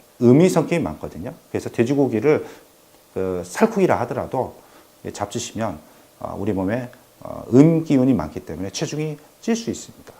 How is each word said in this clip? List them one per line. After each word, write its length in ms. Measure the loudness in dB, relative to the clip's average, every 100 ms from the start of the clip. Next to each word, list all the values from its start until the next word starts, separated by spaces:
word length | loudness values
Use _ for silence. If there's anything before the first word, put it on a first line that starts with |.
| _ 2
음이 260 | 6 8 8
성격이 320 | 4 0 -2
많거든요. 520 | -2 -6 -10 -10 -12 -14 _
그래서 200 | -6 -4
돼지고기를 760 | 0 2 2 2 2 2 0 -2 -14 -20 _ _ _ _
그 280 | -6 -4 -4
살코기라 540 | -8 -2 -2 0 0 0
하더라도, 560 | -2 -6 -6 -6 -6 -10 -20 -20 -20 _
예, 80 | -14
잡수시면, 680 | -8 -8 -6 -8 -6 -8 -8 -16 -20 _ _
어, 160 | -12 -6
우리 140 | -4
몸에, 380 | -2 -2 -4 -6 -16 _ _
어, 240 | -16 -14 2
음 320 | 6 6 4
기운이 300 | 2 2 4
많기 260 | 2 -2 -8
때문에 300 | -10 -10 -8
체중이 480 | -8 -8 -6 -8 -10 -16 _
찔 160 | -4 -4
수 140 | -4
있습니다. 420 | -8 -12 -20 -20 -20